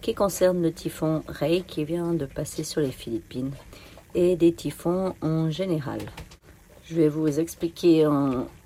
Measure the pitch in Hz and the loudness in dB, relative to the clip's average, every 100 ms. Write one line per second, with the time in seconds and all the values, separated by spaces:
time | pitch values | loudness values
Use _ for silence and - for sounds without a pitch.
0 | - 226 202 - 185 180 165 165 160 - | -4 0 -2 2 2 4 0 -2 -10 -4
1 | 156 156 - 143 147 175 180 - 151 175 | -2 -2 -4 -4 0 0 0 -6 -4 -2
2 | 170 165 139 - 147 - 151 - 143 123 | -2 -2 -4 -6 -8 -8 -6 -2 -2 -4
3 | - 113 - 123 135 139 - - - - | -8 -8 -6 -8 -8 -8 -18 -20 -20 -20
4 | - 180 180 180 170 165 147 - 170 180 | -6 2 4 6 4 4 -6 -4 -2 0
5 | 185 - 156 160 160 151 190 160 123 110 | -2 -2 -2 0 0 -2 -2 -2 -4 -8
6 | 104 - - - - - _ - - 160 | -10 -14 -18 -20 -20 -20 _ -20 -8 2
7 | 156 147 156 143 165 - 170 - 175 160 | 2 2 0 0 -4 -4 -8 2 4 6
8 | 151 143 139 127 117 - | 6 4 2 0 -4 -12